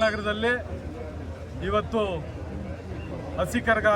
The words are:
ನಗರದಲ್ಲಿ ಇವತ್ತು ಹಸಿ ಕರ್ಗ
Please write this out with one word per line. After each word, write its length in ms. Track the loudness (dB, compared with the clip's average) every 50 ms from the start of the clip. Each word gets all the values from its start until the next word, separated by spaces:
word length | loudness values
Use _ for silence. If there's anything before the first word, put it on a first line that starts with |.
| 4
ನಗರದಲ್ಲಿ 480 | 4 2 2 0 0 0 2 2 2 2 0 -2 -4 -6 -6 -6 -8 -8 -8 -8 -8 -8 -8 -8 -8 -8 -10 -10 -8 -6 -4 -2 2
ಇವತ್ತು 320 | 2 2 2 2 2 2 2 2 0 -2 -4 -6 -8 -8 -8 -8 -6 -6 -6 -6 -8 -8 -8 -8 -8 -8 -8 -8 -8 -8 -8 -4 -2 -2
ಹಸಿ 220 | 0 0 0 2 4 4
ಕರ್ಗ 180 | 4 6 6 6 6